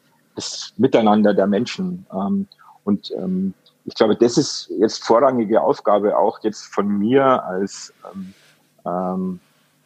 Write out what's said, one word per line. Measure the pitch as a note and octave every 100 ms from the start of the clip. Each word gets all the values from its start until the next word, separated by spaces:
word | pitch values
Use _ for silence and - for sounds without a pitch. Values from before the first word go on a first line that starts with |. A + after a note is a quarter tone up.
| _ _ _ -
das | - - - -
Miteinander | A2+ B2 A2 G#2+ G#2
der | G2 G2
Menschen. | G2+ A#2+ - F#2 F3+ F#2+
Ähm, | F#3+ G2 G3 G3 _ - _
und, | - - - -
ähm, | F#2 F#2 F#2+ - _ _ -
ich | -
glaube, | A2 G#2
das | A#2+ D#3+
ist | C#3+ - - -
jetzt | G#2 -
vorrangige | - A2+ C3+ B2+ G#2 G#2+
Aufgabe | D#2 - - G#2 G2+ D2
auch | G2+ -
jetzt | G#2+ G#2 -
von | - G2+
mir | G2+ G#2 C3+ C3+ B2+
als, | - F#2 G2 - - _ -
ähm, | F#2+ F#2+ G2 _ _ _ _ E2+
ähm, | F2+ F2+ F#2 F#2 F2+ _ _ _ _